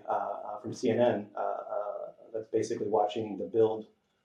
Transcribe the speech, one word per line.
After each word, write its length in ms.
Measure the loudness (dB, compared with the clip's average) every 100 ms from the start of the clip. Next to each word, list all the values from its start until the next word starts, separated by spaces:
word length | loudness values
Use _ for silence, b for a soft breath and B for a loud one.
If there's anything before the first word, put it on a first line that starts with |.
| -2
uh, 40 |
uh, 480 | -2 -2 -6 -8 -8
from 140 | -10
C 160 | -2 0
N 100 | 4
N, 260 | 4 4 -4 -4
uh, 40 |
uh, 680 | -4 -4 -6 -6 -4 -6 -10 -14 -10
that's 140 | -10 -2
basically 360 | -2 0 -2 0
watching 500 | 2 2 0 -4 -6
the 60 |
build 420 | -2 4 4 4 -6 _ _ _